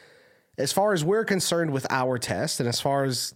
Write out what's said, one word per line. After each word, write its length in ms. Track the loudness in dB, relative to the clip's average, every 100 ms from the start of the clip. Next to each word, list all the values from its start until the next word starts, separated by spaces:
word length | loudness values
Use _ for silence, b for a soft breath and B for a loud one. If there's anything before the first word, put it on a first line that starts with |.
| B B B B B -6
As 140 | -2
far 220 | 2 2
as 100 | 2
we're 200 | 2 2
concerned 460 | 2 0 0 0 0
with 140 | 0 0
our 260 | 0 0 0
test, 420 | -2 -2 -2 -2
and 80 | -2
as 120 | 0
far 240 | 0 0
as, 300 | 0 -2 -6